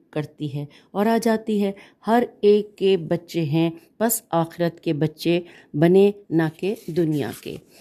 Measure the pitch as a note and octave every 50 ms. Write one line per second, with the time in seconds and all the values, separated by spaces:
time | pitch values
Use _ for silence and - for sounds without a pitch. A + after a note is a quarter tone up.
0 | _ _ - D#3 D3 - - _ D3+ C#3+ B2+ D3 C#3+ C#3+ - - _ _ - F#3+
1 | G#3 A3+ A3+ A3+ A3+ A#3 A3 G#3+ A3 - G#3+ G3+ G3+ G3 G3 - - - _ _
2 | _ G#3 A3+ A#3+ - - - _ - G3+ G#3 G#3+ G3+ G#3 - - F#3+ F#3+ F#3+ F3+
3 | D#3+ D3+ E3+ E3 - - - E3+ E3 C#3 D3+ E3 E3 E3+ E3 E3 - _ _ _
4 | G#3+ A#3 A#3 - - _ - E3+ E3 E3 - - E3+ E3+ E3 - - E3+ D#3+ C#3+
5 | D#3 D3+ D#3 - - D#3+ E3+ F3 F3 - - - - _ - D3 D#3+ F3 F3+ F#3+
6 | G3+ G3+ G3+ G3+ - _ D#3+ E3 D#3+ D#3 D#3 - - F#3+ A3+ - - - D#3+ F3
7 | E3+ D#3 D#3 D3 B2 G#2+ B2 - - - - - - _ _ -